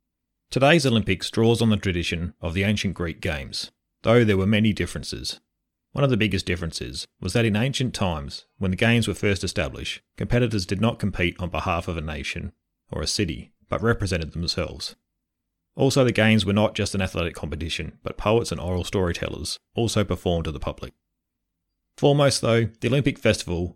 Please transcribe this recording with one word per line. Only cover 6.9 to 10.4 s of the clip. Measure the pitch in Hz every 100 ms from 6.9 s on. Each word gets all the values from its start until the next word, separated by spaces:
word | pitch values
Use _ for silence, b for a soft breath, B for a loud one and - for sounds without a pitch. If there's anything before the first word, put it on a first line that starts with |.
| - - -
was | 92
that | 117
in | 117 104
ancient | 127 131 123
times, | - 98 78 71 - - -
when | 95
the | 92
Games | 113 117 110
were |
first | 87 104 95
established, | 92 - 73 - - - _ -
competitors | 101 117